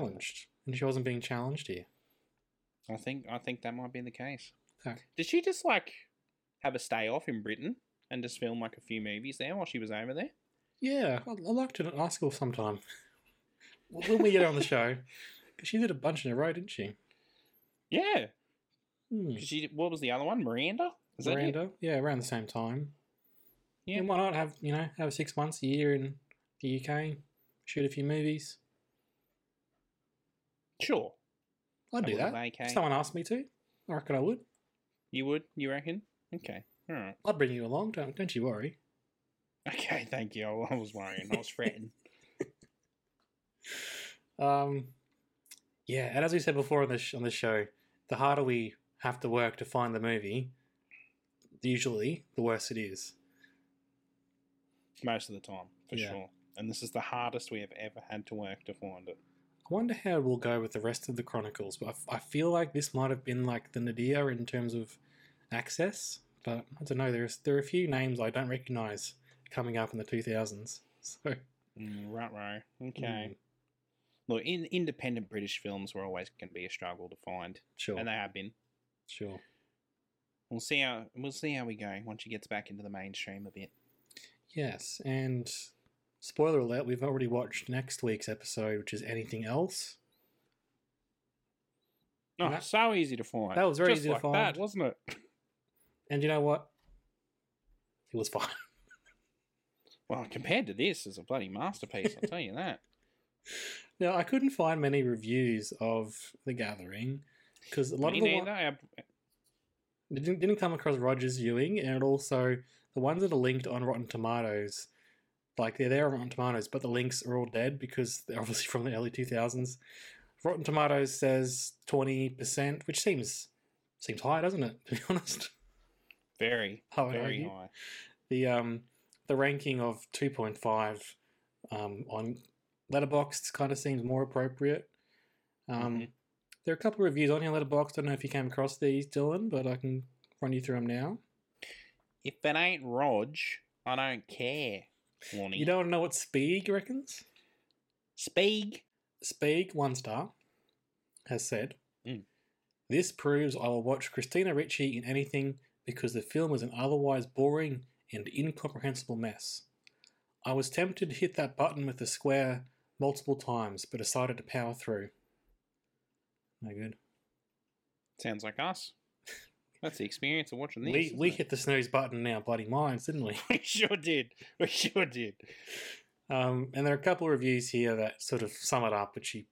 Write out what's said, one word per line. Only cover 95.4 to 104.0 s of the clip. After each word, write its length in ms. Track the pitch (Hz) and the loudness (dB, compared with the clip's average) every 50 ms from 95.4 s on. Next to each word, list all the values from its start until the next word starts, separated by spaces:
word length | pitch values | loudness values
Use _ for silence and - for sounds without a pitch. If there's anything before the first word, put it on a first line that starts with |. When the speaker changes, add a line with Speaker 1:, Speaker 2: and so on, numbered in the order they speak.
| _ _ _ _ _ _ _ _ _ _ _ _ _ - | _ _ _ _ _ _ _ _ _ _ _ _ _ -4
Speaker 1:
And 120 | 143 143 147 | 0 2 2
you 60 | 156 | 4
know 120 | 156 151 | 4 4
what? 280 | 143 147 147 156 - - _ _ _ - - _ _ _ _ _ _ _ _ _ _ _ _ _ _ _ _ _ _ _ _ _ _ _ - | 6 4 4 2 0 -8 _ _ _ -20 -20 _ _ _ _ _ _ _ _ _ _ _ _ _ _ _ _ _ _ _ _ _ _ _ -2
It 40 | |
was 120 | 113 104 - | -2 -2 0
fine. 180 | - 104 - | -2 -2 -2
<laughs> 100 | - - - - - _ _ _ _ - _ _ - _ _ _ _ _ _ _ _ _ _ _ _ _ _ _ - - _ _ - | -4 -6 -10 -14 -18 _ _ _ _ -20 _ _ -20 _ _ _ _ _ _ _ _ _ _ _ _ _ _ _ -20 -20 _ _ -4
Speaker 2:
Well, 180 | 110 113 113 - | -4 -4 -4 -6
compared 380 | - - 120 139 185 262 202 | -8 -6 0 2 2 2 2
to 60 | 104 95 | 0 -2
this, 340 | 110 151 202 165 - - | 0 0 0 0 -2 -8
it's 100 | 101 95 | -10 -12
a 60 | 92 87 | -12 -6
bloody 240 | - 131 131 98 92 | -4 -4 -4 -4 -4
masterpiece, 640 | 95 110 151 196 202 - - - - 101 - 208 - - | -6 -4 -4 -4 -6 -8 -10 -8 -4 -2 -2 -2 -2 -4
I'll 80 | 214 208 | -6 -4
tell 100 | 170 175 | -4 -4
you 140 | 127 95 107 | -6 -6 -6
that. 260 | 151 190 165 92 - _ | -6 -6 -6 -8 -8 _
Speaker 1:
<laughs> 1160 | _ _ _ _ _ _ _ _ _ _ _ _ - - - - - - - - - _ | _ _ _ _ _ _ _ _ _ _ _ _ -12 -10 -10 -10 -10 -12 -12 -16 -18 _
Now, 160 | - | 0